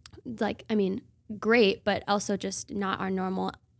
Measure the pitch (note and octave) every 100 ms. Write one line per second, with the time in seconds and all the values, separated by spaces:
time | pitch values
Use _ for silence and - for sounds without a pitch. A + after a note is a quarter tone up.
0 | - - - A3 A3+ - - A3 F#3+ F#3+
1 | - _ _ G#3 G#3+ A#3 G3+ F#3+ - G3
2 | - G3+ G3+ G3 F#3+ - - G3+ G3 G3
3 | F#3+ F#3+ F#3 F#3 F#3+ - _ _